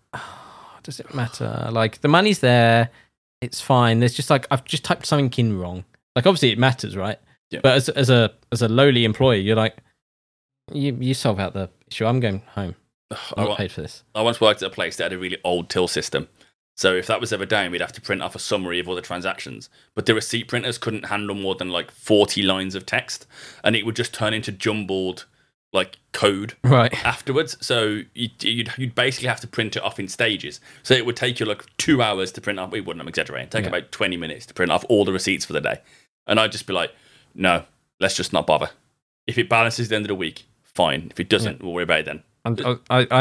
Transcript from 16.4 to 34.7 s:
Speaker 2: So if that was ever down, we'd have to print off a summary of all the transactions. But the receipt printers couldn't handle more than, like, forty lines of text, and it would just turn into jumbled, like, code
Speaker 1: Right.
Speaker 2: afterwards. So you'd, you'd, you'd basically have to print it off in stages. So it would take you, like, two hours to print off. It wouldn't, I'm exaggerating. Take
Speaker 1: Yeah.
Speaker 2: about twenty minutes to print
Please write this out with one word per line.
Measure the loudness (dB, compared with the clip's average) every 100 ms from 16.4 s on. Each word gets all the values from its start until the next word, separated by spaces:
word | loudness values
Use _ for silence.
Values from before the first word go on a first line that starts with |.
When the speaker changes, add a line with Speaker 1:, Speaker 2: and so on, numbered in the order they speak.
| _ _ _ -2
Speaker 2:
So | 2
if | 2 0
that | -4
was | -2
ever | -4 0
down, | 0 0
we'd | -4
have | -6
to | -8
print | -6 -6
off | -6
a | -8
summary | -4 -4 -2 -4
of | -4
all |
the | -6
transactions. | -8 -6 -6 -8 -10 -14 -16 _ _
But | -2
the | 2
receipt | 2 0 -6 -4
printers | -4 -4 -6
couldn't | -6 -6 -6
handle | -6 -4
more | -4 -4
than, | -4 -4
like, | -6 -6
forty | -10 2 6 6 4
lines | 0 0 -2
of | -8
text, | -4 -4 -4 -10 -14 -20 -20 -4
and | 0
it | 0 0
would | -4
just | -6
turn | -4 -2
into | -2 -6
jumbled, | -4 -2 -2 -2 -2 -2 -6 -14 _ _ _ _
like, | -2 -2 -6 _
code | -2 0 0 -4 -2
Speaker 1:
Right. | 4 6 6 2 -2
Speaker 2:
afterwards. | -4 -2 -2 -2 -6
So | -4 0 0 -2 -8
you'd, | -8 -8 -6
you'd, | -4 -4 -4 -6
you'd | -4
basically | 0 0 -2 -4
have | -4
to | -6
print | -4 -4 -4
it |
off | -6 -8
in | -10
stages. | -2 -2 -2 -6 -14 -20 -16
So | 2
it | 2 2
would | -2
take | -2 -2
you, | -4
like, | -4 -8 -4
two | 2 4
hours | 4 0 -4
to | -6
print | -6 -6
off. | -6
It | -6
wouldn't, | -8 -10
I'm | -8
exaggerating. | -6 -6 -8 -6
Take | -4
Speaker 1:
Yeah. | -2
Speaker 2:
about | -4 -6
twenty | -4 -4 -4
minutes | -8 -10 -12
to |
print | -2 2